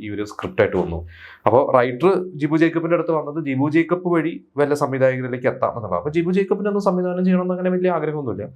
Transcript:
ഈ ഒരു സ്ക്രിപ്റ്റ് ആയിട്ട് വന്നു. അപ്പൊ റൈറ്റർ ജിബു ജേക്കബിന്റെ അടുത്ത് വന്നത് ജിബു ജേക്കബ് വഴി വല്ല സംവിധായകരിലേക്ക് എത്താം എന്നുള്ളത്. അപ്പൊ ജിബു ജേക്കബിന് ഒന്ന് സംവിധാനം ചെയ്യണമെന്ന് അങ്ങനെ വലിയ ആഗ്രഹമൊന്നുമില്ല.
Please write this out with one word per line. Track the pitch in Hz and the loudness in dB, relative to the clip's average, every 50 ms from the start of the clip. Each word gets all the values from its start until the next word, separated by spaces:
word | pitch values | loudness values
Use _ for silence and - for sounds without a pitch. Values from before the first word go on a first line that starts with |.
| 107 | -10
ഈ | 107 104 | -8 -8
ഒരു | 95 104 - | -8 -8 -8
സ്ക്രിപ്റ്റ് | - - - 90 - - | -8 -10 -10 -4 0 0
ആയിട്ട് | 104 95 98 92 | 2 2 2 0
വന്നു. | 87 85 82 82 85 - - - - - - - - | -2 -2 -4 -8 -10 -12 -18 -20 -20 -20 -10 -4 2
അപ്പൊ | - 110 123 - - - 127 | 4 4 4 4 4 4 2
റൈറ്റർ | 123 131 127 127 160 190 190 - - - - 147 | 2 2 0 2 2 2 2 2 -2 -6 -6 -4
ജിബു | 147 147 156 160 | -2 0 2 4
ജേക്കബിന്റെ | 165 160 160 165 160 165 170 - | 4 2 2 0 -2 0 0 0
അടുത്ത് | - 170 165 156 | 0 0 -2 -2
വന്നത് | 143 147 147 165 151 139 | -2 -4 -6 -6 -4 -2
ജിബു | 135 127 143 151 147 | -2 0 0 2 2
ജേക്കബ് | 165 165 160 175 180 180 180 175 | 2 2 2 0 -2 0 0 0
വഴി | 165 151 165 165 - - _ - 135 | 0 0 -2 -4 -10 -14 _ -2 0
വല്ല | 147 139 147 143 | 0 0 2 0
സംവിധായകരിലേക്ക് | 147 131 131 131 131 131 127 127 127 127 123 123 131 123 | 0 0 2 2 2 2 2 0 -4 -6 -4 -2 -2 -2
എത്താം | - - 113 104 - 117 | 0 0 -2 -2 -2 -4
എന്നുള്ളത്. | 107 95 90 87 | -6 -4 -2 -2
അപ്പൊ | - 151 151 | -2 0 0
ജിബു | 170 165 175 185 202 | 0 0 2 2 2
ജേക്കബിന് | 196 190 208 190 196 208 | 2 0 0 -2 -2 -2
ഒന്ന് | 202 202 196 202 | -2 0 0 2
സംവിധാനം | 180 180 180 180 180 180 185 | 2 2 0 -2 -2 0 2
ചെയ്യണമെന്ന് | 185 180 180 180 180 180 | 2 2 2 2 0 -2
അങ്ങനെ | 180 185 180 185 | -2 0 0 0
വലിയ | 180 180 180 175 | 0 0 0 0
ആഗ്രഹമൊന്നുമില്ല. | 160 151 151 151 151 143 120 98 95 98 90 - | 0 -2 -4 -4 -4 -4 -6 -6 -6 -8 -10 -14